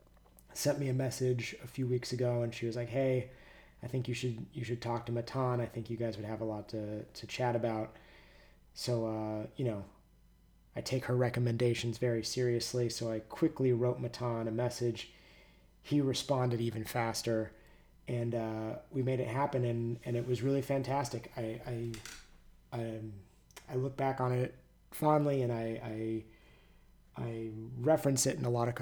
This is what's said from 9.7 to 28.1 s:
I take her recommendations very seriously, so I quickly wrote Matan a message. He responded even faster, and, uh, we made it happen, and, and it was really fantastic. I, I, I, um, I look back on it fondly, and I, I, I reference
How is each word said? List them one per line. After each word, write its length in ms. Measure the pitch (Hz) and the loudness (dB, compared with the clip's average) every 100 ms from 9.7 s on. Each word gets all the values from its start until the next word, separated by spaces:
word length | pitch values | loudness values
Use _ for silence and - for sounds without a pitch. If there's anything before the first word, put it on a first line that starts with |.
| 104 98 - - - - - - - - - | -2 -6 -16 -20 -20 -20 -20 -20 -20 -12 -8
I 60 | |
take 240 | - 131 - | -2 -2 2
her 100 | 123 | 2
recommendations 800 | 123 120 120 117 120 117 120 113 | 2 2 2 4 4 2 0 0
very 240 | 127 117 | 0 2
seriously, 640 | 107 127 123 120 - 123 117 | 0 2 2 2 2 0 0
so 220 | - 117 | 0 -2
I 80 | 110 | -4
quickly 520 | - - 160 156 131 | -6 0 0 4 4
wrote 280 | 117 123 135 | 4 2 0
Matan 480 | 120 - 123 113 113 | -4 -4 -2 0 0
a 40 | |
message. 640 | 113 123 - 120 107 - - - - - - - - | 0 0 0 0 -2 -6 -16 -20 -20 -20 -20 -20 -14
He 200 | - 147 | 0 2
responded 580 | 135 127 - 131 127 117 | 4 2 0 2 2 2
even 240 | 117 110 | 0 -2
faster, 680 | 110 120 113 110 117 110 107 - - - - - - | -2 0 0 0 2 2 0 -6 -20 -20 -20 -14 -4
and, 280 | 120 117 117 | -2 0 0
uh, 400 | 110 110 110 - - | -2 -2 -4 -6 -6
we 120 | 135 | -2
made 160 | 127 127 | 2 2
it 80 | 120 | 0
happen, 360 | 131 139 127 | 0 0 2
and, 360 | 123 117 117 117 | 2 2 0 -4
and 140 | 131 120 | -2 -2
it 100 | 120 | 0
was 140 | 120 | 0
really 200 | 131 139 | 2 2
fantastic. 680 | 131 139 123 139 131 113 - - | 2 0 0 0 0 -4 -8 -6
I, 240 | 113 117 - | -6 -6 -6
I, 260 | 117 117 107 - - - - - - - | -4 -4 -6 -10 -16 -18 -20 -20 -20 -10
I, 60 | 120 | -6
um, 340 | 113 110 110 98 - - - - - | -4 -6 -8 -12 -18 -20 -20 -20 -6
I 40 | 127 | -2
look 200 | 135 135 | -2 0
back 240 | 135 131 | 0 2
on 120 | 127 | 2
it 240 | 127 127 - - _ - | 2 0 -4 -20 _ -16
fondly, 500 | - 151 151 147 139 | 2 6 6 6 4
and 100 | 123 | 2
I, 720 | 117 113 113 117 110 113 110 - - - - - - - - - - | 0 -2 -4 -4 -4 -2 -2 -6 -16 -20 -20 -20 -20 -20 -20 -14 -8
I, 60 | |
I 260 | 120 113 113 110 113 123 | -6 -4 -6 -8 -8 0
reference 460 | 131 160 143 | 4 6 6